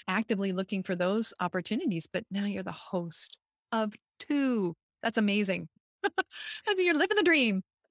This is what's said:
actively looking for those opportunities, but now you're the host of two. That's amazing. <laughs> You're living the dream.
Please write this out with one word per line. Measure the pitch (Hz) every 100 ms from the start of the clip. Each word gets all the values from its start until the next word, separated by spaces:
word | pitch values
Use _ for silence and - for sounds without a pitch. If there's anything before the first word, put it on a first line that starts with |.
| -
actively | 190 226 208 196
looking | 185 190 196
for | 180 175
those | 180 208 220 -
opportunities, | 180 185 175 226 349 165 -
but | - 220
now | 196 202
you're | 190
the | 190
host | 165 - 180 170 - - - _ _ -
of | 226 220 - _ -
two. | - 294 269 233 180 165 _ _
That's | 233 226
amazing. | 208 202 196 180 165 _ _ _
<laughs> | - - - - - - - 381
You're | 359
living | 311 370 415
the |
dream. | 349 320 240 190 - _ _